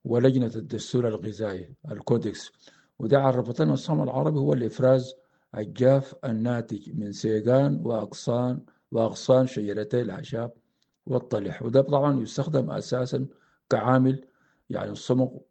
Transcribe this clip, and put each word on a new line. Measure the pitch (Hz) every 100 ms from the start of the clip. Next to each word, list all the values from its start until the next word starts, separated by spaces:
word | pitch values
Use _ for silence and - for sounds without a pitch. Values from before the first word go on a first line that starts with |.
| -
ولجنة | 120 131 127 113 113
الدستور | 110 113 - 123 117
الغذائي | 104 104 101 107 92 - - -
الكودكس، | 107 - 117 104 - - _ - _ _ -
وده | 113 139
عرفتنا | 135 123 123 117 156
الصمغ | 135 - 151
العربي | 135 131 151 147
هو | 147
الإفراز | 135 113 - 127 131 123 - _ _ _ -
الجاف | 107 - 127 135 135 - 135
الناتج | 110 120 120 113 104 -
من | - 104
سيقان | 95 113 107 113 131 143 143 120
وأغصان، | 110 104 - - 120 123 131 - _ _
وأغصان | 113 113 - - 131 127
شجرتي | - 101 101 104 123
الأعشاب | 113 92 - 113 117 - _ _ _ _ -
والطلح. | 123 - 107 95 -
وده | 117 131
طبعا | 135 143 147 135
يستخدم | 110 - 139 143 117
أساسا | 104 - 123 123 127 131 - _ _ _
كعامل، | 117 113 131 131 131 - _ _ _ -
يعني | 95 104
الصمغ | 104 - 127 127 - -